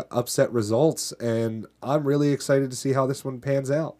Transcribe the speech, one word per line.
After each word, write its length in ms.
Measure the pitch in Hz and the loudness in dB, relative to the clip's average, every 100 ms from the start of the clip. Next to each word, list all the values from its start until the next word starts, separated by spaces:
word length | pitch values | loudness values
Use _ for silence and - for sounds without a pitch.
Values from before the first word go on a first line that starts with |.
| - | -2
upset 400 | 120 117 - 135 | -2 -2 2 2
results, 600 | 120 104 113 160 - - | 2 0 2 2 2 -6
and 540 | - 120 113 113 110 101 _ | -6 -2 0 0 -4 -10 _
I'm 220 | 123 151 | -2 0
really 280 | 139 143 147 | 2 2 2
excited 380 | 139 - 139 135 | 0 2 2 2
to 60 | 127 | -2
see 180 | 135 | 0
how 120 | 135 131 | 2 0
this 180 | 135 | -2
one 160 | 135 127 | -6 -8
pans 300 | 139 139 135 | -2 -2 0
out. 260 | 143 156 - | -2 -2 -8